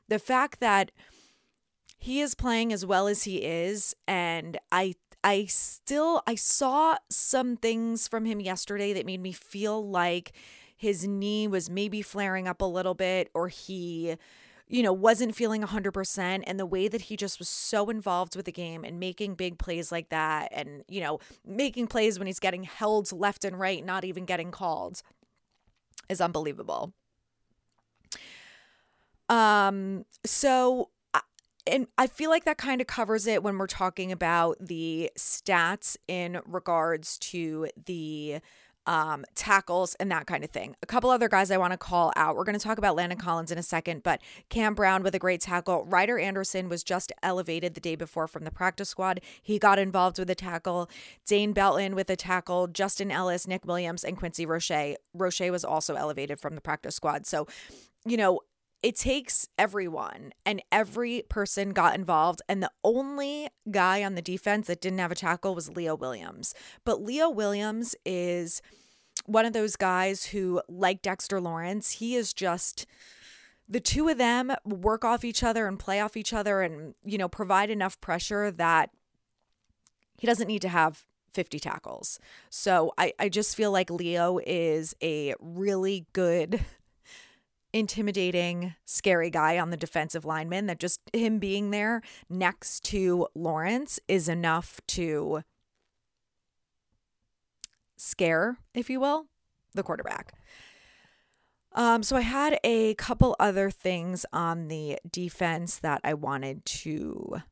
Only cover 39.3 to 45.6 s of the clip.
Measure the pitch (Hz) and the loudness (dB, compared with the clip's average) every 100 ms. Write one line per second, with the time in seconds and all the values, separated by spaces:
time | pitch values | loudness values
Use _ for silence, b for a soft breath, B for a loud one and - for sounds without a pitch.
39.3 | - 214 196 - 180 180 - 190 160 - | -2 4 4 4 0 0 0 0 -2 -2
40.3 | 147 156 - 113 - - 240 247 247 233 | -4 -4 -8 -10 -12 -2 2 4 4 4
41.3 | 190 190 190 180 180 - 180 160 - 156 | 4 4 4 2 0 0 4 4 4 2
42.3 | 156 185 208 214 214 202 165 175 180 175 | 2 0 -2 -2 0 2 2 0 -4 -2
43.3 | 165 165 170 170 165 175 151 180 139 B | -2 -2 -4 -2 -2 -2 -2 0 0 B
44.3 | B B 226 214 208 190 190 190 185 180 | B B 0 0 4 4 4 2 0 2
45.3 | 175 196 175 | 0 0 -2